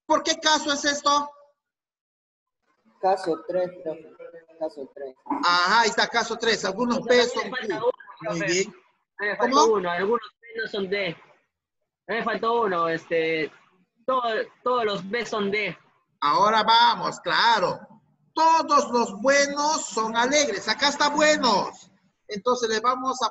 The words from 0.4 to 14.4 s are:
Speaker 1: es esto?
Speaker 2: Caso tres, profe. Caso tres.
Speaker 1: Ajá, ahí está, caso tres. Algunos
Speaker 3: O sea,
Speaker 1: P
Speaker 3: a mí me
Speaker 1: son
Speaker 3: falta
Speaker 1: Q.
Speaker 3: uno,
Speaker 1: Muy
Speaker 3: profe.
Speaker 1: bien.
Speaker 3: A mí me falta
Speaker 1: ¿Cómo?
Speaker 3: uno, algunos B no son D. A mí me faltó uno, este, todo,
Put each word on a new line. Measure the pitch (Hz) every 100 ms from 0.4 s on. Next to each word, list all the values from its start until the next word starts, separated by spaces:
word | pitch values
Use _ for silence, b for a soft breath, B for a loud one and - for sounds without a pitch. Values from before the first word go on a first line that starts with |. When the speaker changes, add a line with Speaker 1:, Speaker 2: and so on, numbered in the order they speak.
| 311 302 302
Speaker 1:
es | 285 294
esto? | 285 285 285 285 - _ _ _ _ _ _ _ _ _ _ _ _ _ _ _ _
Speaker 2:
Caso | 190 190 175 160 -
tres, | 180 180 -
profe. | 160 151 - - 170 170 165 160
Caso | - - - 139
tres. | 190 - - 294
Speaker 1:
Ajá, | 175 175 180 226
ahí | 220
está, | 226 208
caso | 233 220 220
tres. | 233 196 190
Algunos | 190 247 233
Speaker 3:
O |
sea, | -
Speaker 1:
P | 247
Speaker 3:
a |
mí | 233
me | -
Speaker 1:
son | 208
Speaker 3:
falta | 254 226 220
Speaker 1:
Q. | 240
Speaker 3:
uno, | - - - 160
Speaker 1:
Muy | 170
Speaker 3:
profe. | 196
Speaker 1:
bien. | 180 202 - _ _ _ -
Speaker 3:
A |
mí | 208
me | 196
falta | 240 285
Speaker 1:
¿Cómo? | -
Speaker 3:
uno, | 208 175
algunos | 175 196 233 - _
B | - 440
no | 220
son | 208 185
D. | 202 180 156 - _ _ _ _ _ _ _ -
A |
mí | 226
me |
faltó | 214 208 226 233
uno, | 214 170 165
este, | 165 - 165 160 160 147 - _ _ _ _ -
todo, | 254 233 214